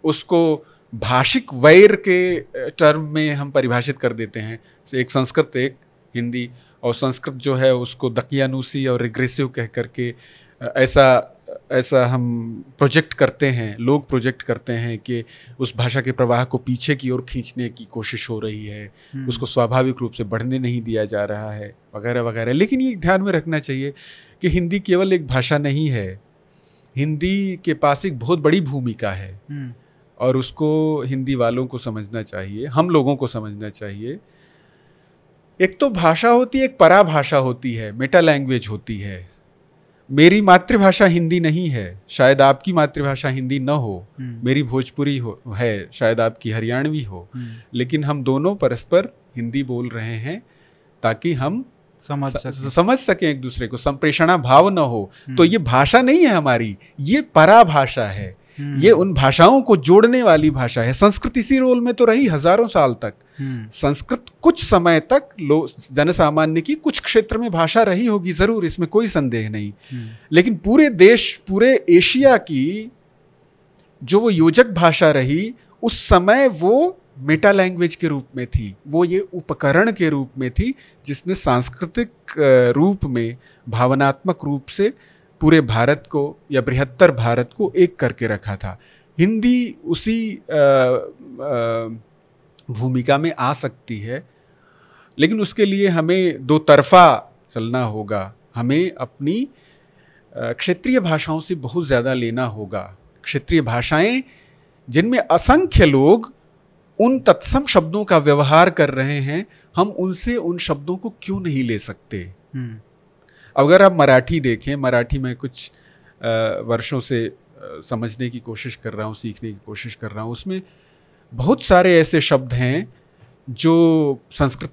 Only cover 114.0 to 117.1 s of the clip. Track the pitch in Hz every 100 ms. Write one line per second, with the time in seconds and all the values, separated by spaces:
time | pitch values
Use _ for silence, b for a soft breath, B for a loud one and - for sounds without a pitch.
114 | 139 127 127 165 131 113 139 143 131 123
115 | 120 143 127 123 135 - - _ b b
116 | b b 113 113 113 - 113 117 113 135
117 | -